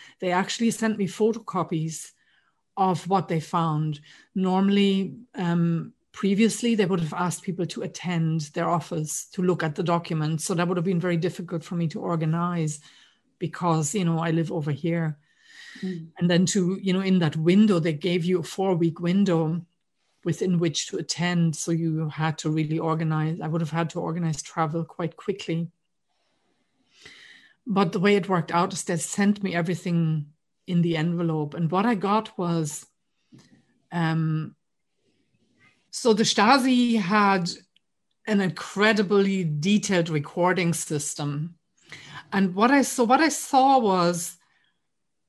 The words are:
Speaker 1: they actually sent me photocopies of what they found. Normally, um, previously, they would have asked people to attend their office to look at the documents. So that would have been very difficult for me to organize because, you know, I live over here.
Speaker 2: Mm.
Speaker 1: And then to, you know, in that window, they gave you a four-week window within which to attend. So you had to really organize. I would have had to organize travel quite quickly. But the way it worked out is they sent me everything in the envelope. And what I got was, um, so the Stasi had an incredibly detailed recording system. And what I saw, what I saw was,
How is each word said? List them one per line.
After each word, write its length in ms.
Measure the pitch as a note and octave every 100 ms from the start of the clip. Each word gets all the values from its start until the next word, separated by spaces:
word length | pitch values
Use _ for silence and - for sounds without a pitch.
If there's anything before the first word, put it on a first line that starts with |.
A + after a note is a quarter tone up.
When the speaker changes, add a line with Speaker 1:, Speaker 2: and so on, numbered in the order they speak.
| - _
Speaker 1:
they 120 | F#3
actually 380 | F3 G3 - A#3
sent 300 | - A3 G#3
me 80 | F#3
photocopies 1040 | - A3 A3 - F#3 D#3+ E3 D#3+ D#3+ - _ _ _ _ _ _ -
of 300 | F#3+ F3 F3
what 200 | F#3+ F3+
they 120 | E3
found. 600 | - F3 E3 D3+ D#3 D3 - - _ F#3+
Normally, 800 | F#3 F#3 G3 G3+ G3 G3 F#3 - -
um, 600 | - F3 E3+ E3+ E3 - - _
previously, 640 | - G3 G3 A3 - A#3+ A3
they 100 | F3+
would 140 | F#3
have 140 | D#3
asked 280 | F3+ F3+ -
people 240 | - F3+ E3+
to 160 | -
attend 600 | F#3 - E3+ E3+ D#3+ D#3+ D3
their 160 | F3 E3+
office 560 | E3+ - E3 D#3 - -
to 100 | -
look 220 | F3+ F3
at 120 | D#3+ D3+
the 80 |
documents. 600 | F3 E3+ E3+ D#3+ D3+ D#3 -
So 80 |
that 140 | E3+ F3
would 100 | F3+
have 80 | F3
been 140 | F#3
very 180 | F3+ E3+
difficult 460 | E3+ - E3+ E3
for 120 | - F3
me 120 | E3
to 120 | G#3+
organize 800 | F#3+ E3+ D#3+ E3 F3 F3 D#3 D3 - - _ _ _ _
because, 560 | E3+ - F3 D#3+ D3+ G#3+
you 100 | E3+
know, 140 | E3
I 120 | E3
live 200 | E3 D#3+
over 200 | E3 D3
here. 460 | C#3 E3+ E3+ D#3+ D3 _ _ _ - - -
Speaker 2:
Mm. 260 | F#3+ E3+ E3 -
Speaker 1:
And 100 | F3
then 160 | F3 F#3+
to, 320 | G3+ F3 F#3+
you 120 | G3
know, 80 | F#3
in 160 | F#3+ F#3
that 160 | D#3+ D#3+
window, 440 | D#3+ G3 G#3+ F3
they 140 | E3
gave 320 | D3 F#3 F3 E3+
you 140 | F3+
a 40 |
four-week 560 | - - F#3+ E3+ E3+ D#3+
window 680 | E3+ F#3+ G3 E3 D#3+ E3 - _ _ _ _ _
within 360 | E3+ D#3+ F#3 E3+
which 280 | E3+ D3+ -
to 100 | -
attend. 580 | D#3+ - F3 F3 E3 D3+
So 160 | -
you 380 | E3 E3 D#3 D#3
had 280 | D3+ D#3+ D#3
to 100 | D#3
really 300 | D#3 D#3 D#3+
organize. 600 | E3 D#3+ D#3+ D#3 D#3 E3+
I 60 | D#3
would 140 | E3+
have 100 | D#3
had 180 | D#3+ E3
to 80 | F3
organize 420 | E3 E3 E3 D3+
travel 420 | - - C#3+ E3 E3
quite 300 | - E3 -
quickly. 520 | - G3 - E3 E3+ - _ _ _ _ _ _ _ _ _ _ _ _ - - - - _ _ C4
But 260 | F#3+ -
the 80 | G3
way 160 | G3+ G3+
it 140 | G3
worked 220 | F3+ -
out 220 | E3+ F#3
is 100 | F3+
they 140 | - E3+
sent 440 | - - G3+ G3+
me 140 | F#3+ E3+
everything 720 | F3 F3 F#3 E3+ D#3+ D#3 D3 _ _ _ -
in 140 | F3
the 120 | E3+ D#3+
envelope. 600 | E3 E3+ E3+ D#3 D3 E3
And 160 | D#3+
what 140 | F#3 A#3
I 100 | G#3
got 420 | F#3+ G#3+ G#3+ -
was, 480 | F3 E3+ D3+ - - _ _ _ _ - _ _ _ _ _
um, 640 | F3 D#3+ D#3+ D#3+ D#3 D#3 - _ _ _ _ _ _ _ _ _ _ _ _ _
so 240 | - B3
the 100 | G#3
Stasi 760 | A3+ - G#3 C4+ C4 B3 A#3+ A3+
had 520 | F3 G#3+ G3+ F#3+ F3 - _ _ _ _ _ _ -
an 140 | G3+
incredibly 1040 | F#3 - - F#3+ G#3+ G#3+ F#3 G3+ G3 F#3+
detailed 640 | E3 D3 F3+ G#3 G3+ F3+ E3+
recording 640 | D#3 D3 - F3+ F#3 E3+
system. 800 | D#3+ - D3+ - - D3 C#3+ E3+ - _ _ _ - - - -
And 240 | G3 F#3+ F3+
what 160 | A#3+
I 100 | C#4
saw, 220 | A#3 -
what 180 | A#3 C4
I 80 | D#4+
saw 480 | - - C4+ C4+ C4+
was, 600 | G#3+ F#3 F3 E3+ - - _ _ _ _ _ _ _ _